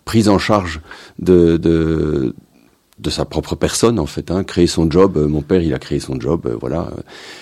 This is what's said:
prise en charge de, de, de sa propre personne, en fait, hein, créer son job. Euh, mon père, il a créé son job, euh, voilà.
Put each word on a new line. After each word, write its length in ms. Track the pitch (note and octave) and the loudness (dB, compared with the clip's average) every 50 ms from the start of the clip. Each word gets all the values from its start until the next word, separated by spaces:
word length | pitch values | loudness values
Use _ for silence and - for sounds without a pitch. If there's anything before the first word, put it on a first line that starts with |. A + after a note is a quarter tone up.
| _ | _
prise 240 | - - A2+ G#2 G#2+ | -2 0 2 4 4
en 100 | G2+ F2+ | 2 2
charge 420 | - - G#2+ G#2 F#2 E2+ D#2+ D#2 - - - - - - _ - | 2 2 2 0 0 -2 -8 -10 -14 -16 -20 -20 -20 -20 _ -2
de, 380 | - F2 F#2 F2 E2+ E2 E2 | 2 4 6 6 6 4 4
de, 800 | E2 D2+ E2 E2 E2 D#2+ D#2+ D#2+ D#2+ D#2 D2+ D2+ C#2+ C2 A#1+ - - _ _ _ _ _ _ _ _ _ _ _ - | 2 2 2 2 2 2 0 0 -2 -2 -2 -2 -2 -2 -4 -6 -8 _ _ _ _ _ _ _ _ _ _ _ -12
de 120 | - D#2 | -8 -6
sa 140 | - - D2 | -6 -4 -6
propre 300 | - - D#2+ D2+ - E2+ | -4 -4 -6 -4 -4 -4
personne, 440 | - F2+ E2+ - - - A#2 A#2 G2+ | -4 -2 -4 0 2 2 2 2 0
en 80 | D2+ | -2
fait, 240 | C#2+ - - C#2+ - | -4 -6 -8 -6 -4
hein, 120 | E2+ F#2+ | -4 -4
créer 240 | F#2+ - - F#2 F2 | -4 -2 0 2 2
son 240 | E2 - E2+ E2 E2 | 2 2 0 0 2
job. 260 | D2+ F2+ G2 G2+ F2 | 4 4 4 4 4
Euh, 120 | D#2 D2+ D2 | 0 0 0
mon 140 | D2+ D2+ | 0 -2
père, 200 | D2 - F#2+ F#2 | -2 0 0 0
il 100 | E2+ D#2+ | 2 0
a 60 | C2+ C2+ | -2 -4
créé 220 | - - D2 C#2+ | -4 -4 -6 -4
son 180 | - - C2+ C2 | -4 -6 -8 -4
job, 220 | - C#2 E2+ E2+ - | -2 -2 -2 -2 -2
euh, 100 | B1 A#1 A1 | -6 -6 -6
voilà. 280 | - B1+ C#2 E2 F2 - - - - - - - - - - - | -6 -6 -6 -6 -6 -8 -10 -14 -16 -18 -20 -20 -20 -20 -20 -20